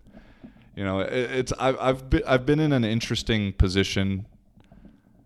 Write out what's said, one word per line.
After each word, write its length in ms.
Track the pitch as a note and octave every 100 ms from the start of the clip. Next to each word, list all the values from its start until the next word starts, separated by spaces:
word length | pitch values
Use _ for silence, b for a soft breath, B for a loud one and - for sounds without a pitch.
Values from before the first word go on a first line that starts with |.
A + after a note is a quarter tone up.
| - B B B B B B
You 100 | -
know, 160 | G2 F#2+
it, 120 | -
it's, 400 | B2+ B2 C3 B2 -
I've, 200 | C3 C3
I've 300 | B2 C3 C3+
be-, 160 | D#3+
I've 220 | - C3 B2+
been 140 | D3
in 120 | D#3
an 120 | C3+
interesting 680 | A2+ A2+ - A#2 - A2+ G2+
position 720 | - F#2+ F#2+ F#2+ - G2 G2 G#2 - _ - b b b b b b